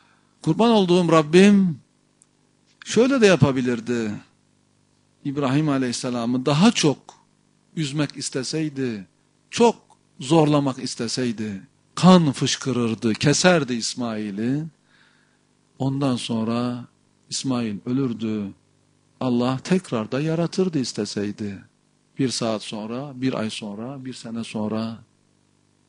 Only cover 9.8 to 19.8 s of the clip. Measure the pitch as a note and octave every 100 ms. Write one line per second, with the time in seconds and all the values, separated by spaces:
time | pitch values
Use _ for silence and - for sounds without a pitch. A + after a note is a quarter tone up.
9.8 | _ _ _ - C3 E3 D3+ D3 C#3 B2+
10.8 | C3 - A2+ - B2 G#2+ G#2+ F#2+ - _
11.8 | _ - F3 F#3 D#3 - C3+ - C3+ A#2+
12.8 | A#2 A2 A#2 G2+ D3 C#3+ F#3 E3+ B2+ A#2
13.8 | - - A#2 G#2+ G#2+ G2 A#2 C#3+ D#3+ _
14.8 | _ _ _ _ _ _ _ _ _ -
15.8 | C3+ C3+ C#3+ A#2+ - A2+ A2 A#2+ B2 B2
16.8 | B2 _ _ _ - - C3+ B2 A2+ G2
17.8 | A#2+ B2+ C3 G#2 A2 G#2+ G2 - _ _
18.8 | _ _ _ - B2+ A#2+ B2 C3 - F#3